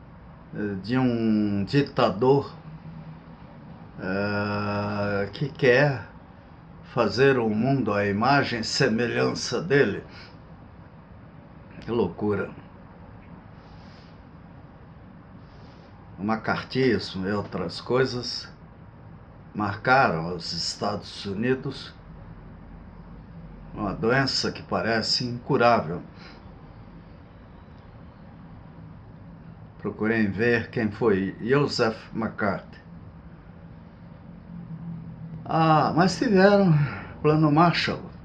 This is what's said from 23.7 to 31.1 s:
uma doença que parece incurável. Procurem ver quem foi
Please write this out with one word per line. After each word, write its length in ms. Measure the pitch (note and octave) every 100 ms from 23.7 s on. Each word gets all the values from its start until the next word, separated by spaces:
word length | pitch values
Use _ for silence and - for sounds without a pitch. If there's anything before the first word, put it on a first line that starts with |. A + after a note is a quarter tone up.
uma 200 | - G#2
doença 580 | D#2 A2 C3+ C3+ - -
que 100 | -
parece 600 | - G2 G2+ A2+ G#2 -
incurável. 760 | B2 A#2+ - B2+ A#2 A#2 D#2 E2+ - - - - - - - - - - - - - - - - - - - - - - - - - - - - - - - - - - - - - -
Procurem 520 | G#2 - G#2+ A2+ G#2
ver 380 | F#2 A#2+ A#2 G2
quem 200 | B2 G#2+
foi 440 | G2+ A#2+